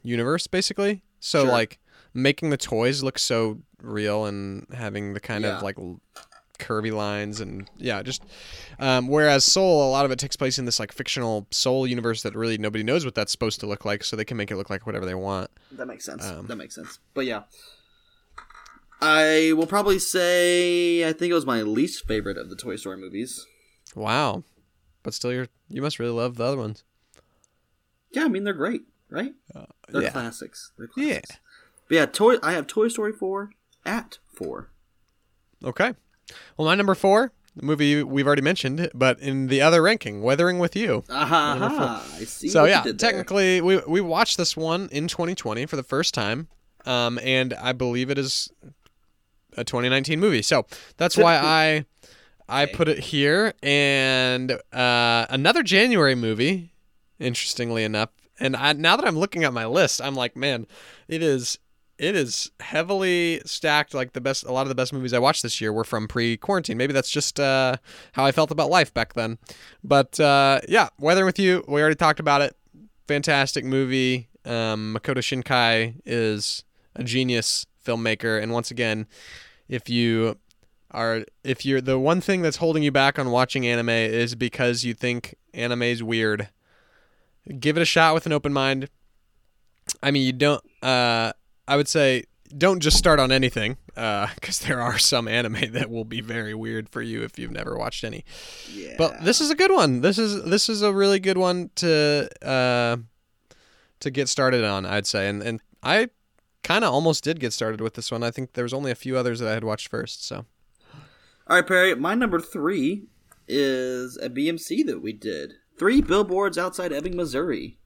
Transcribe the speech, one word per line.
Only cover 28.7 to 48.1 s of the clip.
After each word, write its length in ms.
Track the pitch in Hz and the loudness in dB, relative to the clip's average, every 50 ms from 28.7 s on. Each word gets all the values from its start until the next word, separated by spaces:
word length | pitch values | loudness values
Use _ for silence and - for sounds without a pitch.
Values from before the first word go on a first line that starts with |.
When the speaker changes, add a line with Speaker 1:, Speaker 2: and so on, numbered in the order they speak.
| 240 - - _ _ _ _ _ | -4 -6 -8 _ _ _ _ _
Speaker 2:
right? 240 | - 160 226 277 277 _ _ _ - | -8 -6 -6 -6 -10 _ _ _ -20
Speaker 1:
Uh, 100 | - - - - _ _ _ | -20 -20 -20 -20 _ _ _
Speaker 2:
They're 140 | - 139 - | -4 -2 -2
Speaker 1:
yeah. 60 | - | -2
Speaker 2:
classics. 600 | 135 131 117 117 113 - - - _ - - - _ | -4 -6 -8 -8 -10 -14 -18 -18 _ -20 -20 -20 _
They're 120 | - 113 117 _ | -18 -18 -12 _
Speaker 1:
Yeah. 180 | 254 285 302 - - | -6 -4 -4 -4 -6
Speaker 2:
classics. 160 | - - - _ _ _ _ - _ _ _ _ _ _ | -8 -14 -20 _ _ _ _ -20 _ _ _ _ _ _
But 60 | 160 | 2
yeah, 100 | 165 147 | 2 2
Toy, 300 | - - - 208 233 254 - - | 2 0 4 4 4 4 4 0
I 80 | 156 175 | -2 -2
have 140 | 165 143 | -2 -6
Toy 200 | - - 220 214 233 | -4 -2 0 0 0
Story 220 | 233 - 208 214 | 0 -4 -6 -6
four 400 | 214 - 196 185 196 196 202 208 _ _ _ _ _ _ _ | -6 -6 -6 -6 -6 -8 -10 -12 _ _ _ _ _ _ _
at 340 | - 202 214 233 - - - _ _ | -6 -6 -6 -8 -12 -20 -20 _ _
four. 380 | _ - 92 76 58 50 - - _ _ _ _ _ _ _ _ _ _ _ _ _ _ _ _ _ _ - | _ -10 -10 -10 -10 -12 -14 -18 _ _ _ _ _ _ _ _ _ _ _ _ _ _ _ _ _ _ -10
Speaker 1:
Okay. 300 | 127 123 - 190 247 233 _ _ _ _ _ _ - - - - - _ | -10 -2 0 -2 -2 -2 _ _ _ _ _ _ -20 -20 -20 -20 -18 _
Well, 120 | - 156 | -2 2
my 80 | 156 175 | 2 2
number 180 | 202 202 196 185 | 2 2 2 0
four, 380 | - - 196 196 214 262 254 _ _ _ _ _ | 2 4 4 4 4 2 0 _ _ _ _ _
the 80 | 151 139 | -8 -2
movie 380 | 143 156 143 147 143 147 147 143 | -2 0 2 4 4 4 2 0
we've 240 | - 135 139 139 | 0 0 0 2
already 140 | 143 147 143 135 | 4 2 4 2
mentioned, 460 | 151 190 - - 131 135 156 170 - - | 0 0 0 -2 -4 -2 -2 -4 -4 -2
but 260 | 123 127 131 120 - | 2 2 2 2 0
in 280 | 139 139 135 135 135 | -4 -4 -2 -2 0
the 140 | 127 135 135 | 0 2 4
other 200 | 139 160 165 170 | 6 6 6 6
ranking, 400 | 160 196 226 220 - 107 104 101 | 6 4 2 0 -4 -8 -8 -2
Weathering 380 | 104 123 139 147 170 180 180 180 | 2 2 2 4 2 2 2 0
with 160 | 175 170 - | -2 0 0
You. 280 | 196 233 196 123 113 107 - | -2 0 0 0 -2 -2 -4
Speaker 2:
Aha, 460 | 123 135 151 127 165 160 147 147 143 | -2 -2 0 2 2 2 2 2 0
Speaker 1:
Number 180 | 151 190 233 302 | 0 -2 -2 0
four. 100 | 285 190 | -2 -2
Speaker 2:
aha, 300 | 123 113 101 - - - | -2 -4 -8 -12 -14 -12
I 60 | - 113 | -12 -12
see 260 | - - - - - | -12 -12 -8 -6 2
Speaker 1:
So, 120 | - 160 | 4 6
Speaker 2:
what 40 | 151 | 6
you 40 | 165 196 | 6 6
Speaker 1:
yeah, 100 | 160 113 | 4 2
Speaker 2:
did 160 | 117 - - | 0 -4 0
there. 100 | 220 233 | 0 0
Speaker 1:
technically, 520 | 202 190 185 - 185 202 190 185 185 180 | 0 -2 -6 -2 0 2 2 4 2 2
we, 160 | 165 180 190 180 - | 2 2 2 2 2
we 120 | 147 160 190 | 0 -2 0
watched 380 | 196 170 160 180 233 - - | 0 0 2 2 2 2 2
this 180 | - 175 - - | -2 -2 -2 -2
one 320 | 156 160 160 165 180 196 - | -4 -2 -2 -2 -2 -4 -4
in 160 | - 143 156 | -4 -4 -4
twenty 260 | 170 - - 170 170 190 | -4 -4 -4 -4 -4 -4
twenty 300 | - - 117 107 113 135 | -6 -6 -6 -6 -6 -6
for 100 | 156 - | -4 -6
the 80 | 139 127 | -8 -6
first 300 | - 131 139 175 - - | -2 -2 -2 -2 -2 -2
time, 340 | - 107 101 113 139 165 - _ _ _ _ _ _ - | -2 -2 -2 -2 -4 -6 -12 _ _ _ _ _ _ -6
um, 340 | 135 127 123 120 117 120 123 117 | -2 -2 0 0 0 -2 -2 -2
and 300 | 131 131 131 131 127 127 | 0 2 2 0 0 -4
I 180 | - 110 127 127 | -6 -4 -4 -2
believe 360 | 123 127 123 120 123 127 | -2 -2 -2 0 -2 -2
it 80 | 131 | -2